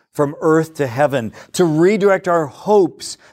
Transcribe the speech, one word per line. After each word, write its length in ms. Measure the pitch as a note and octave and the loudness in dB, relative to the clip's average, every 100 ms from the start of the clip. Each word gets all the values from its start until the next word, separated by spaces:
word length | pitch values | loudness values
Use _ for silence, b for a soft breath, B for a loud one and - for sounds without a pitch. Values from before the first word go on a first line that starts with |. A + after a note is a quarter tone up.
| _ | _
from 260 | - C#3+ D3+ | -4 -4 -2
earth 340 | D#3+ D#3+ D#3+ - | 0 0 0 -4
to 100 | C3+ | -4
heaven, 480 | A#2 D3 C3+ A2 B B | 0 0 0 -6 B B
to 140 | - F3 | -2 0
redirect 640 | D3+ F3 G#3+ G3+ F#3+ F#3 | 2 2 2 2 0 0
our 180 | E3+ D3 | -2 -2
hopes, 720 | - F#3 G#3+ E3+ - - - b | -6 0 2 2 -2 -16 -18 b